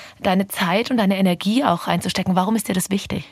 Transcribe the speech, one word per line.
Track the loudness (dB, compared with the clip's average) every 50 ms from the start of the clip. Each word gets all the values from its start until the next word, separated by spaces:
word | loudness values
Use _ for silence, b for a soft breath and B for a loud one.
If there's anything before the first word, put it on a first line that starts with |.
| B B B B
deine | 0 0 2 2 0 -2
Zeit | -2 -2 0 2 2 0 0 0
und | 0 2
deine | 2 2 2 2
Energie | 2 2 2 0 0 -2 0 2 2
auch | 2 2 2 0 0
reinzustecken? | -2 0 -2 -2 -4 -2 -2 0 0
Warum | 0 2 2 0
ist | -2 -2 -2
dir | -2
das | -2 -2 -2
wichtig? | -2 -4 -4 -4 -8 -8 -8 -10